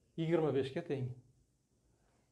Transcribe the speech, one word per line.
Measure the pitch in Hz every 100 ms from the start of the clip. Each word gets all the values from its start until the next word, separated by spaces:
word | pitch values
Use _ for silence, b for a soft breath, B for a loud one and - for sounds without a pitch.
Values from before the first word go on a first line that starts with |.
| _ -
yigirma | 160 170 151
beshga | 135 131 170
teng. | - 143 127 - - _ _ _ _ _ _ _ _ _ _